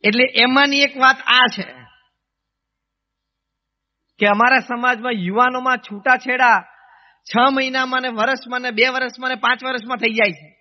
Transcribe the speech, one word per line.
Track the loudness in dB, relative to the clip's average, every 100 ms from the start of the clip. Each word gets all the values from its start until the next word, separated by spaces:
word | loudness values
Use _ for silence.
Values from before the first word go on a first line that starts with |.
એટલે | 0 0 0 2
એમાંની | 2 4 2 2
એક | 0 4
વાત | 2 2 2
આ | 2 2 0
છે | -12 -14 -20 _ _ _ _ _ _ _ _ _ _ _ _ _ _ _ _ _ _ _ _ _ _ _
કે | 0
અમારા | 4 4 2
સમાજમાં | 0 -4 -2 -2 -4
યુવાનોમાં | -6 -4 0 0 0 -4 -4
છૂટાછેડા | -6 -8 0 0 0 0 2 2 0 _ _ _ _ _
છ | -6 0 2
મહિનામાં | 2 -2 -4 -2 -4
ને | -4
વર્ષમાં | -4 -2 -2 -6 -8
ને | -6
બે | 0 0
વર્ષમાં | 0 -6 -6 -8
ને |
પાંચ | -4 -2 -2
વર્ષમાં | -4 -8 -6 -4
થઈ | -4
જાય | 0 -2
છે. | -2 -18 _